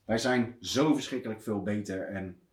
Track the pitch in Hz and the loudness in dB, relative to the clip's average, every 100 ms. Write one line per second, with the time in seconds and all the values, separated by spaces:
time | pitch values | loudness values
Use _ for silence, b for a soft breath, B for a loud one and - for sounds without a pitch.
0 | - 110 127 123 113 - - 117 151 135 | -2 0 4 2 2 -4 -2 2 4 4
1 | - 127 120 107 - 104 95 104 101 95 | 0 -4 -4 -6 -4 -2 0 -2 -2 -4
2 | 95 98 92 87 _ | -6 -6 -8 -10 _